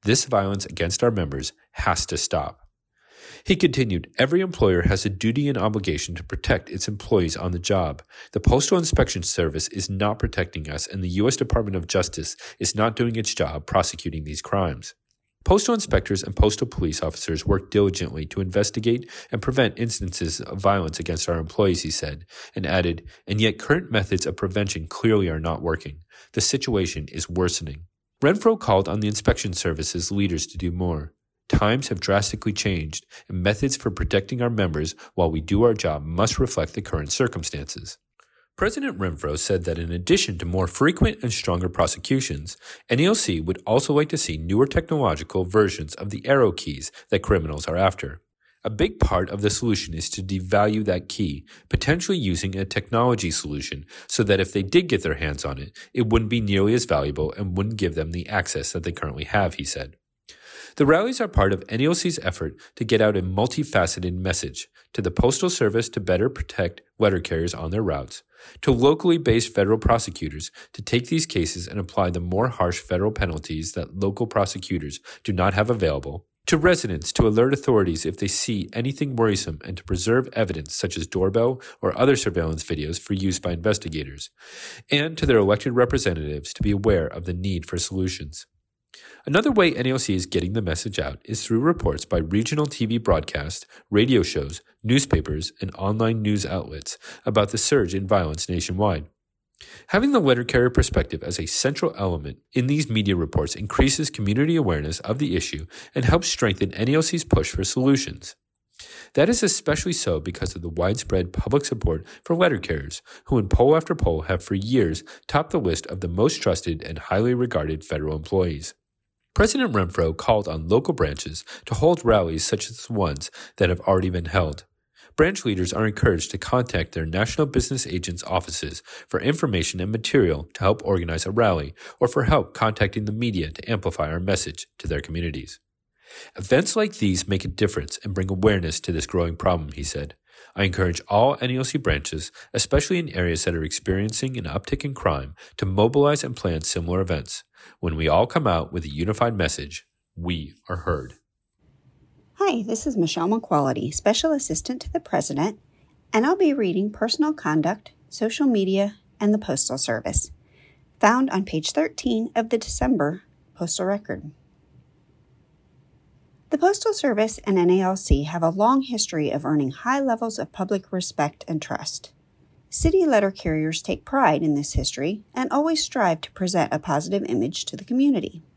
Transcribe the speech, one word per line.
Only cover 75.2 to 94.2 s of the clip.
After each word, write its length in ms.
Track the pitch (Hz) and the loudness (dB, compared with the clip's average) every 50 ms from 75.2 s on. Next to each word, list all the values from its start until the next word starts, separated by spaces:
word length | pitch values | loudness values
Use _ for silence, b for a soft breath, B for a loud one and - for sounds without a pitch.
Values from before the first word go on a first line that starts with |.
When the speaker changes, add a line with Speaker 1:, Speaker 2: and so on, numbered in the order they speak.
| B | B
Speaker 1:
do 100 | - 101 | -4 0
not 220 | 87 90 98 92 | 2 2 2 2
have 160 | 98 107 110 | 2 2 2
available, 560 | 123 110 95 80 73 71 67 71 71 87 - _ _ _ _ | 2 0 2 0 0 -2 -6 -8 -12 -12 -14 _ _ _ _
to 120 | - - 160 | 2 2 4
residents 540 | 143 180 180 165 - 107 90 76 - - - | 6 4 4 4 2 -4 -4 -4 -4 -6 2
to 140 | - - 110 | 4 4 4
alert 280 | 107 110 120 135 139 | 6 6 4 4 4
authorities 500 | 135 - - 127 107 98 90 82 80 - | 0 2 4 4 4 4 4 0 -2 -2
if 120 | - - - | -4 -4 -4
they 100 | 101 95 | -2 -2
see 420 | - - - - 113 101 - - | 0 0 0 -2 -2 -4 -4 -6
anything 440 | - 117 117 135 135 - 151 143 127 | -6 -4 -4 -4 -2 -4 -4 -4 0
worrisome 420 | 117 113 110 101 - - - 80 76 - | 2 2 2 2 2 -2 -4 -8 -8 -8
and 120 | - 90 87 | -10 -10 -10
to 60 | - | -6
preserve 460 | - 90 87 85 110 117 127 127 - - | -4 -4 -2 2 2 2 2 2 0 -2
evidence 420 | - 110 92 90 82 73 - - | -2 -2 -2 -2 -6 -6 -8 -6
such 200 | - - 92 - | -4 -4 -4 -4
as 120 | - 78 - | -6 -8 -4
doorbell 520 | - 92 92 95 95 113 - 123 131 127 B B B B | -2 0 0 2 2 2 2 2 0 -2 B B B B
or 180 | - 95 - - | -4 -2 0 2
other 160 | 123 135 139 | 4 4 4
surveillance 480 | - - 107 82 87 82 80 78 80 - | 4 2 0 0 0 -2 0 -2 -4 -4
videos 380 | - 85 76 73 76 85 - | -6 -4 -4 -4 -6 -6 -8
for 140 | - - 104 | -4 -4 -4
use 240 | 92 92 95 90 - | -2 0 -2 -2 -2
by 140 | - 87 87 | -2 -4 -4
investigators, 760 | 85 85 107 104 - - - 80 78 73 67 67 71 - - _ B B B B B B B B B B B | -2 0 0 0 0 -2 -6 -8 -8 -8 -8 -10 -14 -14 -16 _ B B B B B B B B B B B
and 260 | - 143 147 160 165 156 | 0 0 0 0 -2 -2
to 80 | - | 2
their 140 | 131 131 110 | 6 6 6
elected 340 | 101 95 104 104 - 135 120 | 8 6 4 2 2 0 4
representatives 800 | 123 123 120 117 101 - 98 87 80 76 73 73 73 73 - - | 4 4 4 4 0 2 0 -2 -2 -4 -6 -6 -6 -8 -10 -6
to 80 | - | -2
be 80 | 85 101 | 0 0
aware 380 | 101 98 101 110 104 87 78 - | 0 2 4 4 4 4 2 0
of 180 | - - 87 | -4 -8 -6
the 80 | 90 90 | -6 -6
need 320 | 87 92 98 92 85 78 | -4 -2 -2 -2 -4 -4
for 140 | - - 87 | -4 -4 -4
solutions. 640 | - - 95 95 92 90 87 - 76 73 73 - - _ _ _ _ _ _ _ _ _ B B B B B B B | -4 -2 -2 -2 -2 -2 -4 -6 -10 -12 -12 -14 -16 _ _ _ _ _ _ _ _ _ B B B B B B B
Another 260 | - 143 185 220 302 | 2 2 4 4 4
way 240 | 269 208 185 170 135 | 4 6 4 4 4
N 100 | - 123 | 2 0
A 60 | 131 | 0
L 80 | 131 131 | 0 0
C 160 | - - 101 | 0 0 0
is 100 | 92 90 | 0 0
getting 280 | - - 92 85 90 101 | 0 0 0 0 0 -2
the 80 | 117 | -2
message 360 | 104 87 78 - - 107 95 - | -2 -2 -2 -2 -4 -4 -4 -4
out 220 | - 71 69 - _ | -4 -4 -6 -10 _
is 200 | - 117 - - | -6 -6 -4 -2
through 140 | - 113 113 | 0 0 2
reports 460 | 131 165 175 170 - 175 - 76 - | 4 2 0 2 0 -2 -2 -2 -4
by 120 | _ - 87 | _ 0 0
regional 480 | 80 80 92 104 117 - - 147 151 | 0 2 0 0 0 2 0 0 0
T 200 | 147 - - 117 | -2 -2 -4 -2
V 120 | 107 113 117 | -2 -2 -2
broadcast, 720 | 113 - 90 78 71 - - - 73 78 90 - - B B B B B | 2 2 2 2 0 -2 -6 -6 -6 -4 -6 -8 -10 B B B B B
radio 320 | 104 104 117 127 135 110 | 2 4 4 6 4 4